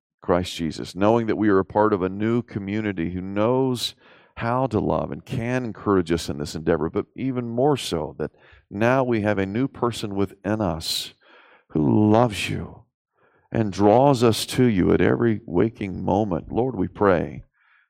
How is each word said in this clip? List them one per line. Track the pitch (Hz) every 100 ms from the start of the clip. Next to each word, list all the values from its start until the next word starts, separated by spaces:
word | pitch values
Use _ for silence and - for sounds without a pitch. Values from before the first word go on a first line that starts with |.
| _ _
Christ | - 90 90 -
Jesus, | 82 73 60 87
knowing | 101 117 113
that | 85
we | 107
are | 95
a | 92
part | 107 107
of | 104
a | 90
new | 98 107 120
community | 113 110 98 104 107 92 85
who | 92
knows | 95 101 107 131 131 123 - - _ - _ -
how | 117 123 131
to | 110
love | 82 80 76
and | 71 -
can | - 117 127 120
encourage | 95 - 98 85
us | 85 -
in | 71
this | 73 85
endeavor, | 80 82 80
but | 101 - -
even | 127 127 120
more | 117 139 135
so | - 82 76 69
that | 73 _ _ _ _
now | 101 113 135
we | 123 113
have | 104 101
a | 95
new | 104 135
person | - 120 110 107 98
within | 98 - 95 110
us | 101 78 - - - - _ _ _ _ _
who | - 147 113 107
loves | 107 120 95 -
you | 90 82 - _ _ _ _ _ _ -
and | - 107
draws | 92 104 110 139 131
us | 120 107 -
to | -
you | 127 98 85
at | 87
every | 95 127 120 107 -
waking | 85 113 113 104 90
moment. | 92 95 107 85 -
Lord, | 78 131 113
we | 90
pray | - 104 87 78 64 - _ _ _ _